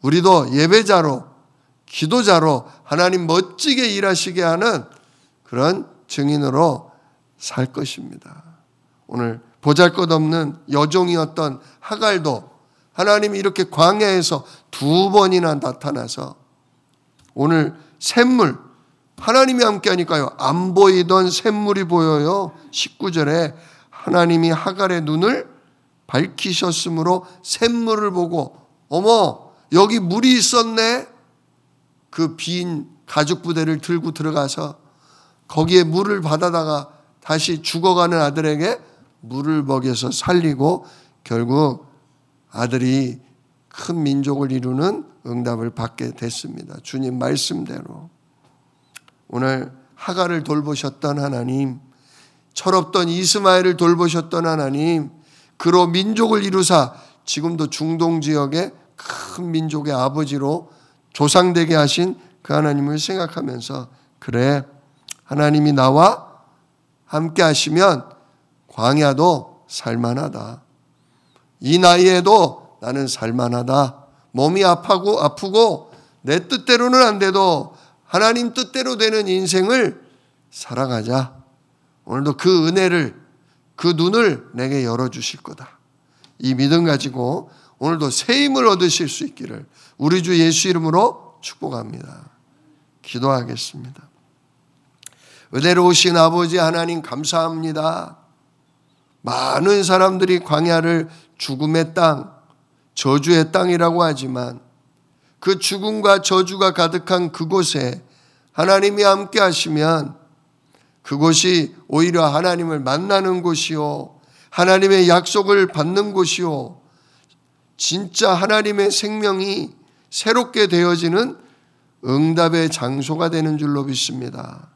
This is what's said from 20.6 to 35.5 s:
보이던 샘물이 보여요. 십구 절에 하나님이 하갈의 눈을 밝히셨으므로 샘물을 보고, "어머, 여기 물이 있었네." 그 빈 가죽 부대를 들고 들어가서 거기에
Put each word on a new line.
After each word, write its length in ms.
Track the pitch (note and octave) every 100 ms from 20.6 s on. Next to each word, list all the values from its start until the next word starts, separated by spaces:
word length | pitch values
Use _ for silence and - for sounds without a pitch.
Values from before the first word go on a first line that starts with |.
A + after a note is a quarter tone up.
| F#3
보이던 580 | F3+ G3 F#3 F3 F#3 F#3
샘물이 540 | - A3+ G#3+ G#3 G3 F3+
보여요. 680 | F3 D#3+ D3+ D3+ G3 F3+ - -
십구 400 | - - _ G3
절에 420 | E3 C#3+ D#3+ D#3+ - - _ _
하나님이 600 | - - F3+ E3+ E3 E3
하갈의 520 | D#3+ F#3 F#3+ G3 F3+
눈을 460 | D3+ D#3 F#3+ C#4+ - - _ _ _ _ _
밝히셨으므로 1160 | B2 - - - F3 F#3 E3+ F3+ E3 E3 F3+ F3+ -
샘물을 680 | - - A#3 A#3+ A3+ G#3+ G#3
보고, 460 | F3+ F3 E3+ C3 - _ _ _
"어머, 640 | D#3+ G#3 A#3 F3 A2+ - _ _
여기 280 | D#3+ G3+ A3+
물이 380 | F3+ G3 B3+ B3+
있었네." 720 | - B3 A3+ A3+ A3+ B3 - _ _ _ _ _ _ _ _ _ _
그 260 | - D#3+ D#3+
빈 520 | - F3 F3+ D#3+ C#3 _ _
가죽 340 | - D3+ F3+
부대를 380 | E3 E3 D#3+ D#3
들고 320 | - E3+ E3
들어가서 680 | D3+ D#3 D#3 C#3 - D3+ D3+ _ _ _ _ _ _
거기에 360 | _